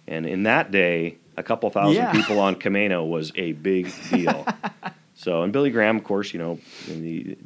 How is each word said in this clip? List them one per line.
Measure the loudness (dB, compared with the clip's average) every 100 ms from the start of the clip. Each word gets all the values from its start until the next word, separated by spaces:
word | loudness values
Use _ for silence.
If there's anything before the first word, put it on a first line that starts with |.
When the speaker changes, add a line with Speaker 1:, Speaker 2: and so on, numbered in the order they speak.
| -10
Speaker 1:
And | -6 -4
in | 0
that | 2 2 2
day, | 2 4 2 0 -6 _ -12
a |
couple | -4 -2 0
thousand | 2 4 4
Speaker 2:
Yeah. | 4
Speaker 1:
people | 2 2 2
on | 2 2
Camino | 0 0 2 0 0
was | -2 -4 -4
a | -4
big | -2 0 0 0 -8 -2
deal. | 0 2 0 -4
Speaker 2:
<laughs> | -6 -8 -10 -14 -14 _ _
Speaker 1:
So, | -2 0
and | 2
Billy | 2 2
Graham, | 4 4 2
of | 0
course, | -2 -2
you | -6
know, | -6 -6 -10 -16 -12
the | -8 -6 -8 -8 -12